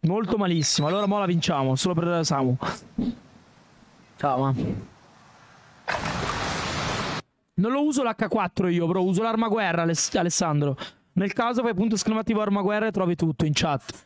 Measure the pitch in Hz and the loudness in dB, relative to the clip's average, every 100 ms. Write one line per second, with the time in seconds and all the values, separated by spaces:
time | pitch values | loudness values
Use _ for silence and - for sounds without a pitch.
0 | 160 196 208 220 190 170 143 - 147 190 | 2 0 0 0 2 2 2 0 0 0
1 | 202 202 190 170 151 151 135 131 185 170 | 2 0 2 0 2 0 2 2 2 2
2 | 170 175 160 143 131 127 - - - - | 0 0 0 0 0 0 -2 -8 -12 -4
3 | - - - - - - - - - - | -4 -4 -14 -20 -20 -20 -20 -20 -20 -20
4 | - - 143 127 135 127 - 101 - - | -20 -4 0 2 0 0 -2 -4 -8 -20
5 | - - - - - - - - - - | -20 -20 -20 -20 -20 -20 -20 -20 -8 -4
6 | - - - - - - - - - - | -4 -4 -4 -4 -4 -4 -4 -4 -4 -4
7 | - - - _ _ - 202 269 294 277 | -4 -8 -12 _ _ -2 2 2 2 2
8 | 247 220 214 220 185 - 185 175 170 180 | 0 0 0 0 0 0 0 2 2 2
9 | 185 185 226 220 226 214 196 170 165 165 | 2 2 0 0 0 0 0 2 0 0
10 | - 202 175 - 175 147 143 135 - - | 0 0 0 0 0 2 0 -2 -8 -16
11 | _ - 196 - 233 240 233 190 226 208 | _ -2 -2 0 0 0 0 0 0 0
12 | - 220 220 214 208 202 190 208 220 196 | 0 -2 0 0 0 0 0 0 -2 0
13 | 180 175 165 151 156 147 165 139 - - | 0 0 0 0 0 0 0 -2 -4 -20